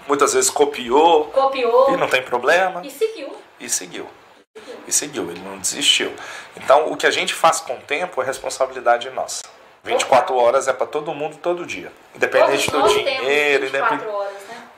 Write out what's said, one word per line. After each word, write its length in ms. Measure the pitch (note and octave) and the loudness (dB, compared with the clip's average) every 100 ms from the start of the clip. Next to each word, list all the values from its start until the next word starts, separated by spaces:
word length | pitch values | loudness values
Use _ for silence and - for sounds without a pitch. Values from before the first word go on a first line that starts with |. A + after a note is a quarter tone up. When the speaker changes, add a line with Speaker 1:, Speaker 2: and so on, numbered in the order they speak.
| - | -4
Speaker 1:
muitas 260 | C#3+ C3+ | 2 2
vezes 160 | B2+ B2 | 4 0
copiou. 760 | - C#3+ - A#2+ C3+ E3+ D#3 D3+ | 2 0 0 2 4 6 4 2
Speaker 2:
Copiou. 680 | C4+ C4+ C4+ A3+ B3 C4+ | 2 2 2 2 4 4
Speaker 1:
E 40 | D#3+ | 4
não 100 | C#3+ | 0
tem 120 | C3 | 0
problema. 600 | - B2 B2+ F3 F#3 F3+ - | -2 -2 2 2 2 -2 -10
Speaker 2:
E 40 | |
seguiu. 420 | - A4 E4 - - - _ | -4 -4 -4 -14 -16 -20 _
Speaker 1:
E 100 | A#2+ | -6
seguiu. 380 | - F2+ G2 - - - - _ - | -6 -6 -12 -14 -18 -20 -20 _ -20
Speaker 2:
Seguiu. 180 | - - - | -18 -16 -4
Speaker 1:
E 40 | |
seguiu, 400 | - D3 B2 E2+ | -4 -2 -6 -8
ele 80 | F2 | -8
não 160 | F#2+ G2 | -12 -8
desistiu. 560 | - - D3 - G#2 - - - - - | -6 0 2 2 0 -6 -14 -16 -16 -8
Então, 340 | - C#3+ D#3 | 4 4 4
o 60 | D3+ | 0
que 100 | D3+ | 0
a 40 | |
gente 220 | D3 F3+ | 0 -4
faz 280 | - E3 D#3+ | 2 2 2
com 140 | - A2+ | -4 -10
o 60 | |
tempo 400 | - D3 F3+ - | -6 -6 -4 -4
é 40 | C3+ | -4
responsabilidade 840 | B2+ C3+ - C3 B2+ A#2 A#2+ C3 | -6 -8 -2 -4 0 2 2 0
nossa. 320 | A#2+ - - - - - _ | -8 -8 -8 -12 -20 -20 _
Vinte 180 | - B3 | -2 -2
e 40 | - | 4
quatro 280 | B2+ - | 4 4
Speaker 2:
Total. 100 | C3 A#2+ | 4 4
Speaker 1:
horas 220 | C3+ C3 | 4 0
é 60 | |
pra 120 | B2+ A2+ | -2 -4
todo 280 | D3+ D#3 | -4 -6
mundo, 240 | C#3+ D#3 D#3 | -6 -8 -6
todo 280 | F3 F3 E3 | -4 -4 -6
dia. 260 | F#2 - - - | -10 -14 -18 -20
Independente 560 | - C3+ - C3+ C#3 - | -4 0 4 4 2 0
Speaker 2:
Todos 220 | D3 - | 2 2
Speaker 1:
do 20 | - | 2
Speaker 2:
nós 60 | - | 0
temos 140 | - | -2
Speaker 1:
dinheiro, 440 | B2+ D3 D3 C#3 C3+ | 0 2 2 2 0
Speaker 2:
vinte 100 | C#3 | -2
e 40 | |
quatro 160 | C3+ C#3+ | 0 -2
Speaker 1:
independente 200 | G#3+ G3+ | -4 -6
Speaker 2:
horas, 160 | G3 G3+ - | -6 -10 -16
né? 60 | A#3 - | -18 -18